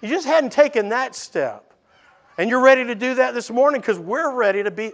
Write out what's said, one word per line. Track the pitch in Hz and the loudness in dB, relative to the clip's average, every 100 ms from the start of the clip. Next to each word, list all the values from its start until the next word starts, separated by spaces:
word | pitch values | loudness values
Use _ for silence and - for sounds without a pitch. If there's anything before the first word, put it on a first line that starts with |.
you | 214 | -6
just | 339 269 | -4 2
hadn't | 320 262 | 2 2
taken | 277 294 233 202 | 4 4 2 -2
that | 233 254 | -2 -4
step. | - - 170 131 104 - _ _ _ _ _ _ - | -8 -8 -4 -4 -6 -18 _ _ _ _ _ _ -4
And | 202 | 0
you're | 254 | 4
ready | 262 262 240 | 6 6 2
to | 220 | -4
do | 254 | -2
that | 254 254 240 | 0 0 -2
this | 226 | -4
morning | 233 277 277 | 0 2 2
'cause | 208 185 | -2 -4
we're | 165 254 320 | -4 -4 -2
ready | 254 208 196 | 0 0 0
to | 202 | -4
be, | 175 220 | -6 -10